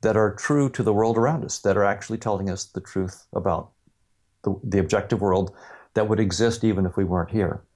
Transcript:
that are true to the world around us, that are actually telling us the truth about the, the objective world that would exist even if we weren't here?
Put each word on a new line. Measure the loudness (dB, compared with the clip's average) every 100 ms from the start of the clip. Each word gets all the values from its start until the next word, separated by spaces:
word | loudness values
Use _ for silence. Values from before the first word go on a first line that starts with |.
that | 2 2
are | 2
true | 0 0 2 2
to | 0
the | 0
world | 2 2 2
around | 2 0
us, | -4 -4
that | 0 2
are |
actually | 2 0 -6 -6
telling | -4 -2 -2
us | -6 -8
the | -12
truth | -6 -4 -4 -8 _
about | -4 -2 -2 -6 _ _ _ _ _ _ _
the, | -6 -4
the | -2 0
objective | 2 0 0 0
world | 2 2 0 -8 -20 -20 -6
that | -2 0
would | 2
exist | 0 2 0 2
even | 0 0
if | 0 0
we |
weren't | 0 0 -2
here? | 0 -2 -4 _